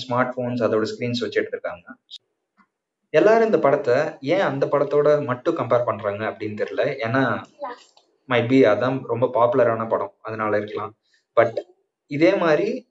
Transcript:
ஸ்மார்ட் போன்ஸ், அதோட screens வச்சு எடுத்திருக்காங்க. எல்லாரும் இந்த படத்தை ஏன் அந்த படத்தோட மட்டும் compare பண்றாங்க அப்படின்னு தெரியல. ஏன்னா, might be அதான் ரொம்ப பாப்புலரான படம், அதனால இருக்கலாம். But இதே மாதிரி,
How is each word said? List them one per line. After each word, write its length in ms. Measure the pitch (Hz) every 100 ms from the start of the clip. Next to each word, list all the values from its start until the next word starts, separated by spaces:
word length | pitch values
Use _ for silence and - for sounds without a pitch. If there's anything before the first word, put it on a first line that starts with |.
| 123
ஸ்மார்ட் 260 | 123 123 127
போன்ஸ், 280 | 123 123
அதோட 200 | 107 110
screens 360 | 107 - 123 120
வச்சு 220 | 104 110
எடுத்திருக்காங்க. 440 | 104 - - - - - _ - _ _ _ _ _ _ _ _ _
எல்லாரும் 360 | 151 196 226 220
இந்த 140 | 170
படத்தை 360 | 139 147 127 127 151 -
ஏன் 200 | 131 185
அந்த 260 | 170 135 147
படத்தோட 600 | 143 139 147 147 147 -
மட்டும் 320 | 120 170 151
compare 260 | 120 123
பண்றாங்க 460 | 117 104 104 101 107
அப்படின்னு 280 | - 110 104
தெரியல. 260 | 101 95 127 143
ஏன்னா, 240 | 113 131 127 101 - - - - _ _ _ _ -
might 180 | 120 117
be 120 | 135 113
அதான் 380 | 104 123 135
ரொம்ப 240 | 135 117 123
பாப்புலரான 600 | 117 120 131 117 113 113
படம், 260 | 101 101 _
அதனால 360 | 113 110 107 104
இருக்கலாம். 380 | 104 101 107 - _ _ _ -
But 240 | 123 123 - _ _ _ -
இதே 280 | 143 170 190
மாதிரி, 540 | 170 151 202 254 -